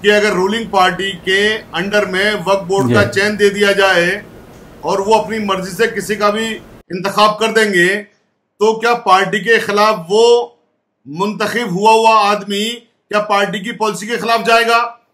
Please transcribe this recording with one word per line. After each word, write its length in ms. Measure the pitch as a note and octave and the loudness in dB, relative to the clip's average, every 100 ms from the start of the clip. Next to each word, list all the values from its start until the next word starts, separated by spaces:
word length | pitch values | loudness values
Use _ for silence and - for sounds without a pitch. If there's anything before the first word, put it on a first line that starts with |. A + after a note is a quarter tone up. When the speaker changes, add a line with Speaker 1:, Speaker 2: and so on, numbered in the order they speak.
Speaker 1:
कि 80 | G3+ | 2
अगर 220 | G#3 G#3 | 4 2
ruling 340 | F3+ F#3+ A3+ A3+ | 0 0 -2 -2
party 440 | G3 F#3 F3 G3 | 0 0 0 -6
के 460 | F#3 F#3 F#3+ G#3 A3 | -6 -2 0 0 -2
under 500 | - D#3+ G3 G#3 G3 | -6 -8 -2 -2 0
में 280 | F#3 G3+ | 0 0
वक्फ 280 | G#3 E3+ G3 | -2 0 -2
बोर्ड 260 | F3 G3 B2 | 0 0 2
Speaker 2:
जी। 60 | |
Speaker 1:
का 100 | A#2 | 2
चयन 320 | G#2 F#3+ G3+ G#3 | 2 0 0 2
दे 140 | G3+ | 2
दिया 220 | G3+ G3+ | 2 2
जाए 520 | G3 G3 F3+ F3 G3+ - - - - - - | 2 2 2 0 -2 -8 -20 -20 -20 -20 -10
और 160 | D3+ G3 | -4 -2
वो 140 | G3 | 2
अपनी 240 | A3 G#3 A3 | 0 0 -4
मर्जी 320 | G3+ F#3 F3+ | -4 -4 -4
से 160 | F3 A3+ | -2 -2
किसी 300 | G3+ F#3 G#3 | -2 -6 -2
का 140 | G#3 | 0
भी 300 | G#3+ A3+ G#3+ - - - | 0 -4 -6 -12 -20 -12
इंतखाब 380 | F3+ F#3 F#3 G#3+ | -8 -6 -4 -6
कर 220 | G#3+ A3 | -4 -2
देंगे, 440 | G#3 G#3+ F#3 F3 G3+ G#3 _ _ _ _ - | 0 0 0 0 -2 -8 _ _ _ _ -2
तो 200 | G#3+ A3 | -2 0
क्या 140 | A3+ | 0
party 460 | A#3 G#3+ F#3+ F#3+ G#3 | -2 2 2 2 -2
के 180 | F#3 A3+ | 0 0
खिलाफ 480 | A3 G3+ G#3+ G#3+ E3 | 0 0 2 0 0
वो 500 | G#3 A#3 A#3+ - _ _ _ _ _ A#2+ | 2 4 4 0 _ _ _ _ _ -12
मुंतखब 640 | D3+ G3+ F#3 G#3 G#3+ A#3 | -6 -4 -4 -4 -4 -4
हुआ 220 | F3+ G#3+ | 0 2
हुआ 180 | A3+ A3+ | 4 4
आदमी 580 | A3 G3+ G#3 G3 G3+ A3 A#3+ _ _ - | 4 2 0 -4 -4 -4 -6 _ _ -6
क्या 100 | G#3 | -4
party 400 | G#3 G3+ G3+ G#3 | 0 0 0 -4
की 120 | G3 | -8
पॉलिसी 340 | G#3 G#3+ G3+ G#3 | -4 -4 -4 -6
के 100 | A#3 | -4
खिलाफ 240 | A#3 A3+ | -2 0
जाएगा? 400 | G3+ A#3 A#3 A#3 A#3+ - _ | 4 4 4 2 0 -8 _